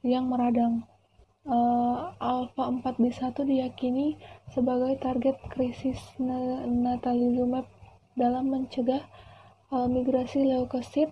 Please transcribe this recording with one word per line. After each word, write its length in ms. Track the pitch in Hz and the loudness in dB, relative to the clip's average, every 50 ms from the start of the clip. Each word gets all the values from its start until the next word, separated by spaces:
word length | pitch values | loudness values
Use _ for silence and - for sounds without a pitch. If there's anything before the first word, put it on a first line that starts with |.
| - | 2
yang 240 | 247 247 254 254 254 | 2 0 2 0 0
meradang. 560 | 247 240 240 240 233 240 233 233 233 233 - - _ _ _ _ _ _ - _ _ _ _ | 0 0 2 2 4 4 2 2 2 -2 -4 -8 _ _ _ _ _ _ -20 _ _ _ _
Eh, 580 | 302 247 240 240 240 240 240 240 240 247 247 311 359 - - | 0 2 2 4 4 2 2 2 2 0 -2 -4 -8 -10 -6
alfa 400 | - 247 247 254 254 247 - - | -4 -2 -2 -2 -2 -4 -4 -4
empat 320 | 247 247 247 254 - 262 247 | -2 -2 -2 -2 -2 -4 2
B 140 | - 233 247 | 2 2 2
satu 340 | 240 - 254 254 240 - 285 | 2 -2 -4 -4 -2 -2 0
diyakini 720 | 269 269 262 254 254 247 - 262 247 247 262 285 302 302 - - - - - _ - - | 2 2 2 0 -2 -4 -4 -2 -2 0 0 0 -2 -2 -4 -12 -20 -20 -20 _ -6 -2
sebagai 420 | 269 240 247 247 247 254 262 269 269 | 0 2 2 2 2 2 0 0 -2
target 340 | - 262 262 262 - 269 269 - - - | -2 -2 -2 2 0 0 0 0 -8 -12
krisis 480 | - - 254 247 233 - - 262 254 - - - - | -4 -2 -2 -2 -2 -4 -4 -4 -4 -4 -12 -18 -8
na-, 480 | - 254 254 254 254 254 254 254 262 254 | -4 -4 -2 -2 -2 -2 -4 -4 -4 -2
natalizumab 1000 | 240 240 240 240 247 247 247 - 247 247 240 247 247 240 247 247 247 247 262 247 - - - - - - - _ _ _ | -2 0 2 2 2 0 0 0 0 2 2 2 2 2 2 2 0 0 -2 -4 -8 -14 -20 -20 -20 -20 -20 _ _ _
dalam 400 | 254 247 240 247 254 262 269 269 | 0 2 2 2 2 0 0 0
mencegah, 480 | 262 262 - - 277 240 240 262 277 - - - - - - - - - - - _ _ _ 277 | -2 -2 -4 -2 -2 0 0 0 0 -2 -8 -20 -20 -20 -20 -20 -20 -20 -20 -20 _ _ _ -2
eh, 140 | 254 247 247 | 0 0 2
migrasi 560 | 247 254 247 262 254 254 254 247 - 277 269 | 2 2 2 2 2 0 0 0 0 2 4
leukosit 640 | 269 262 254 247 247 - 247 240 - - 285 302 311 | 4 4 2 0 -2 -2 -6 -6 -2 0 0 0 0